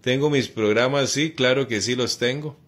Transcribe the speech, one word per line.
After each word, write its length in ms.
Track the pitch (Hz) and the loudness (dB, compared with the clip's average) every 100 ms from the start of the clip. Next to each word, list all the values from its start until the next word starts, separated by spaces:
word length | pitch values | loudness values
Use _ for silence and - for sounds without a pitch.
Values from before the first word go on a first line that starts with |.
Tengo 300 | - 131 147 | 0 0 2
mis 160 | 143 113 | 0 -2
programas, 640 | - 107 107 127 143 127 | 0 2 4 2 2 0
sí, 200 | 135 160 | -2 -4
claro 360 | 156 127 131 127 | 0 2 2 0
que 120 | 110 | -2
sí 140 | 98 | -2
los 240 | 127 117 - | -2 -2 -2
tengo. 420 | 123 135 151 135 | -2 -4 -8 -14